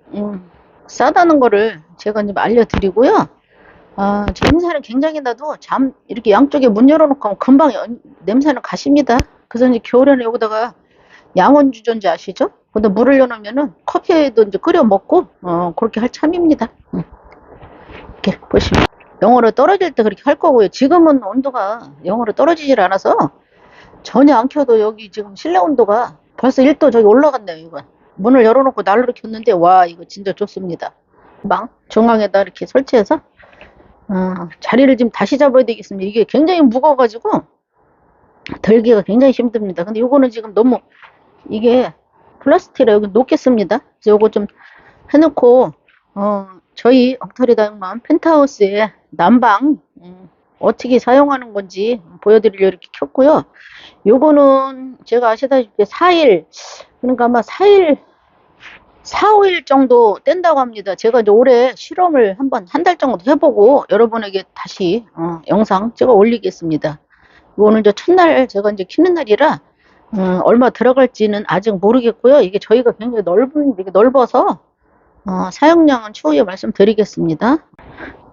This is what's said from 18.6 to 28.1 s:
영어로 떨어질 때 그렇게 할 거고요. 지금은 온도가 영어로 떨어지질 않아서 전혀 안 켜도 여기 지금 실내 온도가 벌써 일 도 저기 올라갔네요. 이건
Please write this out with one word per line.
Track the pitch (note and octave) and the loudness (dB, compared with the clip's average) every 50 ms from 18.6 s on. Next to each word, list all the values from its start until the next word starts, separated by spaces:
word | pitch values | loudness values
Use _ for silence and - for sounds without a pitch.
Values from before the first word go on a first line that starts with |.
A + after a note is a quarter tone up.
| - - - - - - _ _ - _ _ - | -2 -2 -2 -2 -2 -4 _ _ -20 _ _ -2
영어로 | F3+ G#3+ B3 B3 A#3 A3 | 0 2 4 4 2 2
떨어질 | G#3 - C4+ E4+ G4 F#4 F#4+ E4 | 2 2 2 2 2 0 -2 -4
때 | C4+ - A3 | -2 -2 -2
그렇게 | G#3+ F#3+ - - | -2 -4 -4 -2
할 | C4+ C#4+ | -2 -2
거고요. | - - E4 C#4 A#3+ G#3 F3+ | 0 0 2 2 2 2 0
지금은 | - - B3+ C#4 D#4+ F4+ E4 D#4+ C#4+ C4 | 0 -2 0 2 4 4 4 4 2 0
온도가 | A3 F#3+ G#3 B3+ C4 C#4 B3+ B3 G3 G3 A3 A#3 G#3 C#3 D3 C#3+ D3+ | -2 -4 -6 -6 -6 -4 -4 -6 -6 -6 -8 -10 -12 -20 -20 -14 -8
영어로 | E3+ G3+ A#3 A#3+ A3 - | -6 -6 -6 -4 -4 -2
떨어지질 | - C4+ D#4+ E4+ D#4 D4+ C#4 C4+ A#3 | -2 0 0 0 0 0 -2 0 2
않아서 | F#3 F3+ F#3+ F#3+ - - A3+ - G3 D3 - _ _ _ _ _ _ _ _ - - _ _ _ | 2 0 0 -2 -2 0 0 0 -2 -4 -6 _ _ _ _ _ _ _ _ -20 -20 _ _ _
전혀 | - - - A3 C#4 C#4+ C#4+ A3+ | -12 -4 0 2 4 4 4 2
안 | A#3 C4 | 0 -2
켜도 | - D4+ C#4 B3+ A#3 A3 | -2 -4 0 0 2 0
여기 | G#3 G#3+ A3+ G#3+ A3 G3+ | 0 -2 -4 -8 -14 -18
지금 | - G#3+ G3+ G#3 G3 | -14 -14 -14 -14 -14
실내 | F#3 - D#4 F4 F#4 | -12 -8 -4 -2 -2
온도가 | F4+ E4+ D4 B3 A#3+ G3 G3+ A#3 A#3+ F#3+ D#3+ _ _ _ _ - | 0 0 0 0 0 0 0 -2 -2 -6 -10 _ _ _ _ -4
벌써 | - B3+ C4 - | -2 -2 0 2
일 | B3+ C#4 D4+ - | 2 2 2 2
도 | D#4+ C#4 | 0 0
저기 | A3 A#3 A3 | 2 4 4
올라갔네요. | G3+ G#3+ B3+ D4 D4+ C4 B3 G#3 F#3 E3 D#3+ | 4 4 4 4 2 0 -2 -8 -10 -16 -16
이건 | D#3+ E3+ D#3+ C#3+ C#3 _ _ _ _ _ | -16 -18 -18 -18 -18 _ _ _ _ _